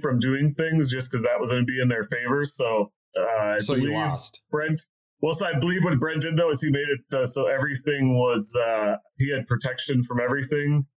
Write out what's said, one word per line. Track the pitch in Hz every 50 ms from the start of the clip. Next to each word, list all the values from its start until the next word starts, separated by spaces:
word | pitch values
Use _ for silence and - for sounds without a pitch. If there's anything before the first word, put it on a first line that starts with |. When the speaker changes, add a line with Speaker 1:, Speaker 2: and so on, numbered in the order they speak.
Speaker 1:
from | 151 143 127 117
doing | 120 131 135 135 147 151 143
things | - 160 160 160 160 147 127
just | 120 131 123 -
'cause | - 117 110
that | - - -
was | 131 117
gonna | 123 123 123
be | 120 127 131
in | 127 123
their | 120 113 101
favor. | - 123 120 123 123 135 143 143
So, | 135 - - 127 113 110 107 101 - _ _ _ _ -
uh, | 95
I | 92 113 113 107 104 104 104
Speaker 2:
So | 104 104 - 139
you | 127
Speaker 1:
believe | 135 143 151
Speaker 2:
lost. | 156 156 147 139 131 - - - - - _
Speaker 1:
Brent, | 147 151 156 156 156 156 - - _ _ _ _ _ _
well, | 147 160 160
so | - 202
I | 170 160 135
believe | 147 175 180 190 160
what | 180 131 120
Brent | 156 156 160 156
did, | 147 165 160
though, | 165 170 160
is | 147 131
he | 156 147
made | 139 143 147
it, | 143 139 127 - - 139
uh, | 131 127
so | 120 - 139 131
everything | - 135 135 139 147 135 127 - 151 143 139 135 131 127
was, | 123 123 123 117 110 - - -
uh, | 123 117 113 113 107 107 104 104 - _ _ _
he | - 135 143
had | 143 127 120
protection | - 123 - - 127 127 - - - 135 123 123
from | 120 120 120
everything | 120 123 135 139 131 - 147 147 143 147 147 147 139 - _